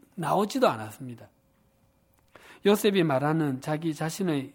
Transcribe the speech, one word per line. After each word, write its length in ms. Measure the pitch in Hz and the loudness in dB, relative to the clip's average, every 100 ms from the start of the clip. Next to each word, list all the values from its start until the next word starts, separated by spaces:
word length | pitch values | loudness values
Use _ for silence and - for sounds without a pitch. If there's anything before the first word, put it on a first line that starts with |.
| _ | _
나오지도 540 | - 151 165 208 269 233 | -8 -2 0 0 2 2
않았습니다. 600 | 113 107 - 131 120 - _ _ _ _ _ _ _ _ _ _ - - - 196 | 2 -6 -12 -14 -14 -20 _ _ _ _ _ _ _ _ _ _ -20 -20 -2 2
요셉이 360 | 208 214 196 | 4 4 2
말하는 580 | 165 131 143 160 147 131 | 2 2 2 2 0 -2
자기 320 | - 156 165 | -4 -4 -4
자신의 580 | 147 160 - 185 147 135 | -4 -6 -2 -2 -2 -4